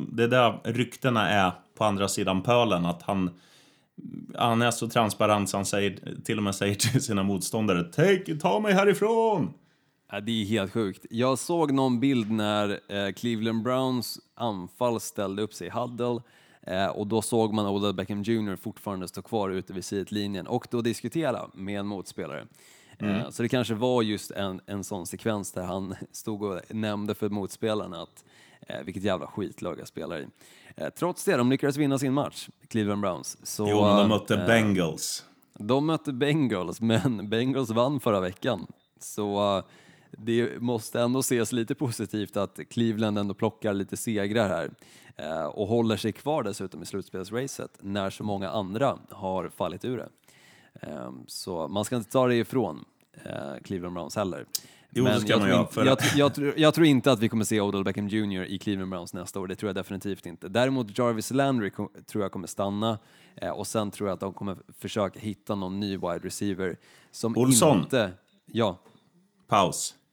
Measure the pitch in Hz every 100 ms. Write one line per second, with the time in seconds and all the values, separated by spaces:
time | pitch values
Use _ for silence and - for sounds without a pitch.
0 | - 113 117 127 117 104 - 117 120 -
1 | 131 117 90 104 92 87 _ - 110 98
2 | 98 107 95 95 120 120 113 87 87 85
3 | - 98 90 - _ - _ _ _ -
4 | - - - - 117 117 120 113 117 123
5 | 107 - 107 104 98 98 95 104 101 95
6 | - 117 - 107 101 98 101 101 113 127
7 | 123 101 98 98 - 113 107 87 85 -
8 | 180 190 190 151 185 208 214 190 202 196
9 | 208 226 226 196 101 - _ _ _ _
10 | - 101 104 113 98 110 95 117 101 92
11 | - 113 127 127 - 170 151 135 131 120
12 | 139 127 107 110 104 104 104 98 - 101
13 | 98 92 120 113 113 113 113 127 131 123
14 | 110 - - - 117 98 90 - 123 113
15 | - - 98 98 107 - 90 113 123 120
16 | 120 120 - - _ _ - 92 95 -
17 | 104 110 - 117 110 107 101 101 101 95
18 | 92 104 101 113 104 92 113 - 107 95
19 | 87 - - 113 98 95 - 95 - 101
20 | 90 104 101 98 - 120 - 120 117 110
21 | 120 165 147 101 90 - 98 101 101 101
22 | - - 80 69 - _ - - - -
23 | 104 98 73 - 117 131 113 107 127 123
24 | 110 101 - - 98 92 - 101 92 101
25 | 85 95 113 107 95 - 90 95 95 92
26 | - - - 104 104 90 - 110 107 104
27 | 104 101 107 104 95 - 110 107 92 85
28 | 85 - - - - - - - 76 92
29 | 98 90 71 - 90 - 90 78 - -
30 | 76 82 64 - - - - - 73 -
31 | 175 175 - 151 123 135 143 139 143 135
32 | 135 139 - - - - - 113 104 104
33 | 98 78 - - - - 104 104 104 101
34 | 101 104 - 104 90 117 107 95 82 80
35 | - - - _ _ - 104 131 156 156
36 | - 127 143 156 127 101 87 - 113 113
37 | 139 107 101 113 127 135 117 110 127 143
38 | 120 101 92 - 131 104 101 - _ -
39 | - - 104 101 101 95 - - - -
40 | _ - 110 117 113 65 120 117 - 120
41 | 120 127 127 123 110 123 110 139 135 113
42 | 104 107 98 104 95 - 78 117 117 107
43 | 110 104 101 95 110 - 107 101 95 -
44 | - 104 101 113 101 85 78 - - -
45 | - - 78 80 73 - 101 117 113 104
46 | 110 - 143 156 107 95 95 - 85 98
47 | - 95 92 113 135 - 123 - 101 101
48 | 95 - 107 101 98 110 92 107 135 90
49 | - - 95 92 85 - 90 90 117 120
50 | - _ _ - - - _ - - 73
51 | 62 64 - - - 87 76 95 107 123
52 | 104 135 127 120 107 131 101 69 - _
53 | _ - - - 71 65 - 95 90 87
54 | 76 107 98 73 - - - - _ -
55 | 98 107 104 110 98 90 - - 131 131
56 | 147 147 143 147 143 143 151 156 165 131
57 | 139 113 113 113 101 110 101 98 98 98
58 | 101 107 104 95 90 92 - 98 92 90
59 | 87 92 87 98 95 92 107 95 90 98
60 | 101 92 87 82 90 104 131 135 107 101
61 | 120 110 - 131 139 127 98 - 101 -
62 | - 107 98 98 90 - 101 101 113 110
63 | _ - - - 87 78 101 113 104 -
64 | 101 90 98 90 101 82 - - 98 113
65 | 95 - 107 98 - 104 92 98 101 95
66 | 87 87 87 - 101 92 92 - _ -
67 | _ - 113 113 127 131 165 107 - 131
68 | 98 90 _ _ _ 110 110 90 _ _
69 | _ _ _ _ - 107 90 - - -
70 | _